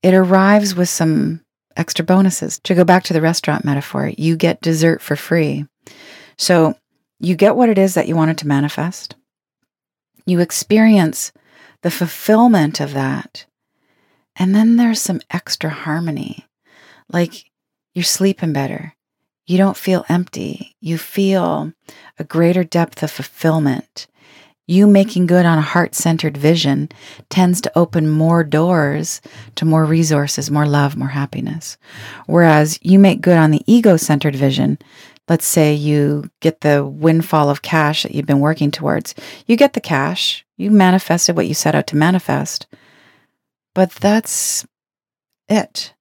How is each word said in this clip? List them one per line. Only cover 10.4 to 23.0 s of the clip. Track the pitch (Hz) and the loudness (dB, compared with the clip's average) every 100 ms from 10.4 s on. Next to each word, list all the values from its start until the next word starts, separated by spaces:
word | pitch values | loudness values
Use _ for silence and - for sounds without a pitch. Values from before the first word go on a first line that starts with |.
| 175 - - 214 226 208 160 - - _ _ _ _ _ | -2 -4 0 4 6 4 2 -2 -12 _ _ _ _ _
the | 175 | -6
fulfillment | - 170 - - 214 240 202 151 - | -4 -8 -6 0 4 6 4 2 -2
of | 147 | -6
that. | 139 135 139 - - - _ _ _ _ _ _ _ _ - | -4 -4 -6 -10 -20 -20 _ _ _ _ _ _ _ _ -4
And | 185 202 | 0 2
then | 226 233 | 4 4
there's | 240 220 | 2 0
some | - 175 - | -4 -6 -6
extra | 175 - - 160 | -12 -8 -8 -6
harmony. | 147 160 156 170 143 - - _ _ _ _ _ _ _ | -8 -6 -6 -4 -6 -10 -14 _ _ _ _ _ _ _
Like, | 175 170 - _ _ _ _ _ | -4 -4 -6 _ _ _ _ _
you're | 180 | -6
sleeping | 170 - 196 190 170 | -4 0 0 0 -4
better. | 143 135 - 160 _ _ _ _ _ - | -4 -4 -8 -14 _ _ _ _ _ -4
You | 180 | 0
don't | 196 - | 0 0
feel | - 185 - | -2 -4 -2
empty. | 175 180 - - - - _ | -4 -4 -10 -10 -12 -16 _
You | 165 165 | -10 -8
feel | - - 190 190 175 160 151 - - - - _ | -6 -2 0 0 0 -4 -6 -12 -20 -20 -20 _
a | |
greater | 151 160 170 180 | -6 0 2 2
depth | 170 175 165 - | 0 -2 -2 -4